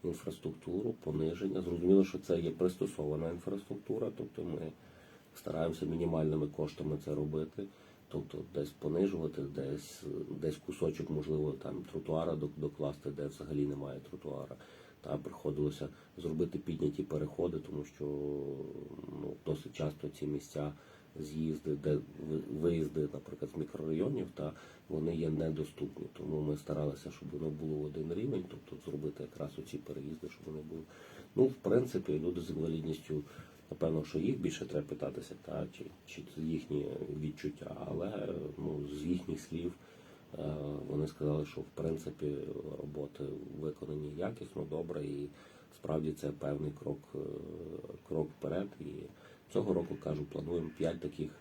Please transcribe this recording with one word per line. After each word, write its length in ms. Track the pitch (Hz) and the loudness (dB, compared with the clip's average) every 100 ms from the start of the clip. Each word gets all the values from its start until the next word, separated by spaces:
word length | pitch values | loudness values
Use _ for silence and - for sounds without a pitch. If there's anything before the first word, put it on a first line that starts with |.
інфраструктуру, 920 | 85 82 - - 80 - 82 87 107 120 | -2 -2 -6 -4 -6 -6 -2 0 2 0
пониження. 580 | 80 76 80 - 98 92 | 0 2 2 2 2 2
Зрозуміло, 440 | 90 85 90 98 | 2 4 10 12
що 140 | 95 92 | 10 2
це 200 | - 85 | 4 4
є 120 | 82 | 4
пристосована 800 | 80 90 90 98 - 76 76 82 | 6 4 6 0 2 0 2 0
інфраструктура, 840 | 87 90 98 - 104 - 98 110 - | -2 -2 -4 -4 -8 -2 0 0 -2
тобто 260 | - - | -8 -4
ми 280 | 82 78 80 - - - - - - | -2 -2 -2 -6 -20 -20 -20 -20 -20
стараємося 500 | - - 80 82 80 | -10 -4 2 2 2
мінімальними 640 | 78 82 85 80 78 78 76 | 0 2 4 6 6 4 2
коштами 500 | - 78 - 76 76 | 0 -2 0 -2 0
це 100 | 76 | 0
робити, 520 | 73 76 78 78 - 98 - - - - | 0 2 0 -2 -4 -8 -10 -20 -20 -6
тобто 300 | - - - - | -6 -4 -8 -4
десь 160 | 76 73 | -2 -2
понижувати, 720 | - 76 82 98 85 78 73 | -2 0 4 4 4 0 -2
десь, 600 | 69 69 69 73 - - - - - 76 | -4 -2 -2 -4 -6 -10 -6 -4 -4 0
десь 160 | 78 76 | 0 0
кусочок, 520 | - - 80 78 80 | -6 0 0 0 0
можливо, 420 | 76 76 78 76 | 0 2 2 2
там 320 | 67 71 73 - | 0 -4 -6 -4
тротуара 440 | 78 78 78 82 | -6 0 2 2
док-, 240 | 78 73 76 | 2 -2 -2
докласти, 500 | 73 - 71 71 73 | -4 0 -2 0 -6
де 160 | 71 71 | -2 -4
взагалі 380 | - 73 76 73 | -4 -2 2 2
немає 320 | 71 69 - - | 0 -4 -6 -10
тротуара. 460 | - 76 69 67 65 - - - - | -8 -6 -6 -6 -10 -14 -20 -20 -10
Та 160 | - 73 | -2 -2
приходилося 720 | - - 80 73 73 - 71 - - - | -2 -2 0 4 2 2 -6 -6 -16 -4
зробити 420 | 82 78 82 76 | -2 2 2 2
підняті 440 | - 78 76 - | -2 2 2 2
переходи, 560 | - 76 76 - 87 80 | 0 2 0 2 2 0
тому 240 | 78 76 | -2 -6
що, 220 | 73 - 73 71 73 71 69 69 - - 73 - 71 73 | -6 -4 -2 0 0 0 -2 -4 -6 -8 -10 -10 -8 -4
ну, 120 | 71 73 | -4 -4
досить 280 | 80 76 76 | -2 -2 -2
часто 340 | - 76 - 76 | -2 -2 0 -6
ці 180 | - 73 | -2 0
місця, 460 | 73 - 76 76 - - - - 78 | 0 -2 -2 -2 -4 -16 -20 -14 -8
з'їзди, 560 | 76 76 80 78 80 | -4 0 2 2 0
де 200 | 73 76 73 - - 78 | 2 4 4 2 -8 0
ви-, 100 | 78 - 76 | 0 0 2
виїзди, 400 | 85 85 76 78 | 4 4 2 2
наприклад, 500 | 73 71 - 87 76 | 0 -2 -8 -6 -4
з 20 | 85 | -2
мікрорайонів, 680 | 76 76 78 78 110 131 62 | -4 -2 0 4 4 2 -2
та 200 | - 76 - - - - | -2 -4 -4 -16 -20 -2
вони 260 | 78 80 | 2 2
є 140 | 82 80 | 4 2
недоступні. 760 | 78 80 78 76 - 76 - - | 4 2 2 -2 -2 -6 -4 -10
Тому 280 | - 76 78 | -6 -2 2
ми 160 | 76 76 | 2 0
старалися, 540 | - 76 76 71 - | 0 2 2 0 -8
щоб 180 | - - | -10 -6
воно 200 | 73 78 | -2 0
було 260 | 76 80 | 0 0
в 100 | 76 | 0
один 280 | 76 78 78 | 0 -2 -2
рівень, 320 | 87 123 104 90 | 0 2 0 -2
тобто 400 | - - - - | -10 -10 -10 -6
зробити 320 | 71 76 76 | -2 -2 -4
якраз 360 | - - 73 76 | -10 -6 -6 -6
оці 180 | - 76 | -6 -8
переїзди, 520 | 76 71 71 80 80 | -6 -6 -6 -6 -8
щоб 120 | - | -8
вони 160 | 78 78 78 | -8 -6 -6
були. 120 | 82 80 - - - - | -8 -10 -16 -18 -18 -2
Ну, 80 | - | 6
в 100 | 131 | 6
принципі, 640 | - - 113 123 95 - 76 | 6 6 6 6 0 2 2
люди 220 | 82 90 | 2 0
з 80 | 80 | -2
інвалідністю, 720 | 78 80 80 78 78 - 76 73 - - - - | 0 2 2 0 -2 0 -2 -2 -14 -16 -20 -12
напевно, 340 | - 82 80 | 2 4 4
що 160 | 78 78 | 2 2
їх 200 | 82 - | 4 4
більше 260 | 82 - | 2 0
треба 220 | - 76 71 | 0 -2 0
питатися, 480 | 76 69 - - - | -2 -2 -4 -8 -10
та, 260 | - 76 76 - | -4 -4 -4 -6
чи, 80 | - - | -12 -12
чи 160 | - - - | -14 -12 -10
це 60 | 78 | -2
їхні 440 | 80 78 - 73 71 71 76 73 | 0 0 2 0 0 -2 -4 -2
відчуття, 540 | 76 - 76 - - - | -2 -2 -4 -4 -8 -6
але, 440 | - - 95 104 101 85 76 76 | -4 -2 -2 -2 -2 -2 -4 -4
ну, 300 | 78 76 71 73 | -2 -2 -2 -2
з 40 | |
їхніх 360 | 78 90 - 78 | 2 2 0 -4
слів, 320 | - 80 87 - - - - - - 156 | -2 -2 -2 -4 -16 -20 -20 -20 -12 -4
е, 160 | 76 151 143 - 71 | -2 0 -2 -4 0
вони 200 | 73 76 | 0 0
сказали, 380 | - 76 76 | 2 2 2
що, 160 | 76 - | 0 -4
в 40 | - | -8
принципі, 600 | - 78 80 80 - 73 71 - - 78 71 | -2 0 0 -2 -2 -2 -2 -4 -4 -6 -6
роботи 420 | 71 73 71 - 71 73 - 73 | -6 -4 -6 -4 -4 -4 -8 -4
виконані 520 | 76 73 76 76 73 73 | -4 -4 -4 -2 -4 -2
якісно, 480 | 90 - - - 73 | -2 -2 -8 -6 -2
добре, 360 | 80 82 78 | -2 -2 -2
і 240 | 73 71 71 - - - - | -2 -2 -4 -8 -20 -20 -20
справді 360 | - - 80 78 | -8 0 2 2
це 200 | 76 73 | 0 -2
певний 400 | 73 71 71 73 - | 0 0 0 0 -2
крок, 200 | 73 73 - | -4 -4 -4
е, 20 | 69 76 73 80 80 82 82 - - - | -6 -4 -4 -6 -8 -6 -8 -8 -12 0
крок 220 | 78 78 | 2 2
вперед. 380 | - - 87 98 - | 0 0 0 0 -6
І 60 | - - - - - - - | -8 -6 -10 -14 -20 -20 0
цього 200 | - 104 | 2 4
року, 220 | 85 - 73 | 4 2 -2
кажу, 220 | 73 76 | 0 -2
плануємо 440 | 73 73 73 85 80 78 | -2 -4 0 0 0 0
п'ять 220 | 82 82 | 0 2
таких 320 | - - - - | -4 -2 -4 -4